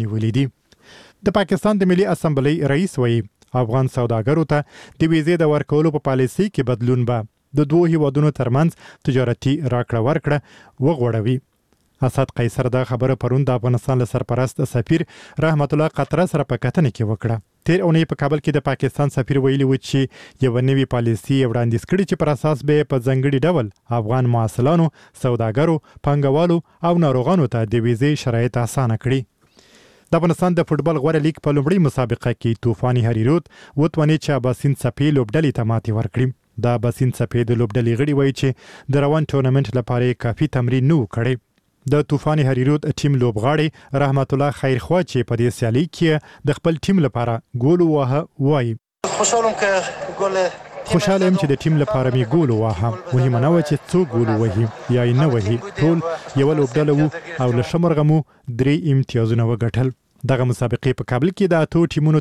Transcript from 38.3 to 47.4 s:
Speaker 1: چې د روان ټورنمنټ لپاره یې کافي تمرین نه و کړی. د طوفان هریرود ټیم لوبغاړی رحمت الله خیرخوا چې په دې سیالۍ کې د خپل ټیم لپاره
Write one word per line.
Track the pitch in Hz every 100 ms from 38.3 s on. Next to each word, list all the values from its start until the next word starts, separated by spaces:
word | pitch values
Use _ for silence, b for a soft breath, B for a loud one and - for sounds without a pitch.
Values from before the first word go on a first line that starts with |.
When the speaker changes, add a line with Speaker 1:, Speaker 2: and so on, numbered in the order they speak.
| 123
Speaker 1:
چې | 139 - B B B 139
د |
روان | 143 156 151
ټورنمنټ | 139 131 139 131 123
لپاره | 117 123
یې | 123 120
کافي | 117 - 151 131
تمرین | 120 131 131
نه | 160
و | 107 117
کړی. | 117 123 _ _ _ _ 127
د | 147 147
طوفان | 143 151 156 139
هریرود | 127 127 147 151 -
ټیم | 147 135
لوبغاړی | 123 104 120 151 156 B B 135
رحمت | 139 139 131 135
الله | 143 -
خیرخوا | 135 127 - 175 -
چې | 127 113
په | 117
دې | 120 -
سیالۍ | 117 117 170 -
کې | 165 151 B B -
د | -
خپل | 170 160
ټیم | - 196 139
لپاره | 120 120 113